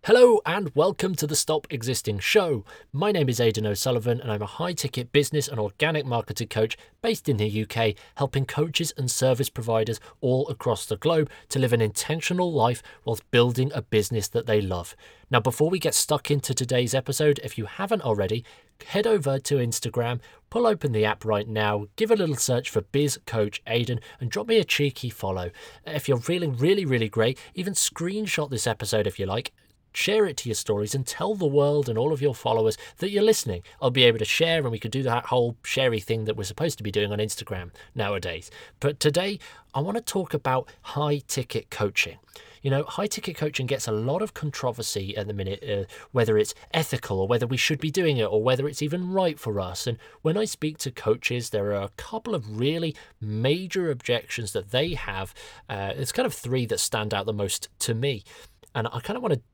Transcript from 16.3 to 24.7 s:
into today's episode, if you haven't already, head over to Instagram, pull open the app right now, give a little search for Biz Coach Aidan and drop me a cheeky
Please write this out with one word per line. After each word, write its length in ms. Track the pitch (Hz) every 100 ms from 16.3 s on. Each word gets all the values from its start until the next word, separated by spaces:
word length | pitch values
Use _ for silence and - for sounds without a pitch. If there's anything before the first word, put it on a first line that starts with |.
into 220 | 147 -
today's 420 | 127 123 123 123
episode, 460 | 131 127 131 151 143
if 140 | - -
you 80 |
haven't 380 | 107 - 196 220
already, 420 | 135 101 95 113 - - _ _ -
head 200 | 196 220
over 320 | 208 139 135
to 160 | -
Instagram, 680 | 143 120 - 120 120 117 120 - - _
pull 160 | 226 233
open 260 | 196 143
the 140 | 110 107
app 180 | 104
right 240 | 110 104 113
now, 380 | 107 107 104 104 -
give 140 | 220
a 60 | 220
little 200 | 170 135
search 320 | - 120 120
for 140 | 107
Biz 380 | - 139 147 -
Coach 380 | - 113 104 - -
Aidan 340 | 117 120 120 - -
and 100 | 123
drop 180 | 202 233
me 100 | 226
a 60 |
cheeky 440 | 175